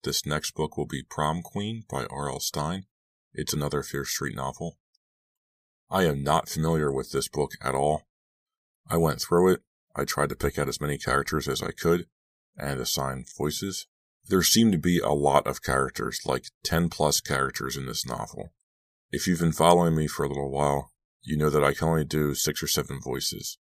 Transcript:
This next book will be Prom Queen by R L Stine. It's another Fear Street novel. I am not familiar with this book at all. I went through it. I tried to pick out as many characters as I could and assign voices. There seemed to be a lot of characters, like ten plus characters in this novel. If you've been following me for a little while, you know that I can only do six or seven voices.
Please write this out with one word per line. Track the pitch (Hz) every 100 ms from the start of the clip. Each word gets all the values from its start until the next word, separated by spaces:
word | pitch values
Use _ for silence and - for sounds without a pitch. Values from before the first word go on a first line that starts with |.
This | - 71 -
next | 76 -
book | - 78 -
will | 73
be | 71
Prom | 64 - 76 82
Queen | 85 101 104 113 107
by | 67 62
R | 69 71
L | 65
Stine. | - 80 73 92 95 _ _ _ _
It's | - 71
another | 76 71 73
Fear | 69 69
Street | 69 - 71 -
novel. | 67 - 85 - _ _ _ _ _ _ _ _ _ _ _
I | 95
am | 87 69
not | 69 80 -
familiar | - 80 80 73
with | 67 64
this | 69 -
book | 71 71 -
at | 69
all. | 67 71 76 _ _ _ _ _ _ _ _ -
I | 85
went | 80 71
through | - 87 92
it. | 92 _ _ _ -
I |
tried | 69 - 73
to | -
pick | 71 -
out | 71
as | 60
many | 73 71
characters | - 67 71 78 69
as | 65
I | -
could | - 85 87 87 _ _ _ _ -
and | 71 67
assign | 64 - 67 65 65 -
voices. | 73 76 98 92 - _ _ _ -
There | 95
seemed | 85 - 226
to | 90
be | 87 87
a | -
lot | 73 71 71 -
of | -
characters, | - 67 67 - - - -
like | 64 - _
ten | - 80 85
plus | - 76 71
characters | - 67 67 - 65
in | 69 65
this | 62
novel. | - 60 - - - _ _ _ _ _ _
If | - 92
you've | 85
been | 85
following | 78 82 87 85 80
me | 76
for | - 71
a |
little | 69 69
while, | 69 73 71 67 _ _ _
you | - 76
know | 76
that | 73
I | 71
can | 69 82
only | 80
do | 71 76 76
six | 67 - 71
or | 78
seven | - 71 69
voices. | 69 64 - - - -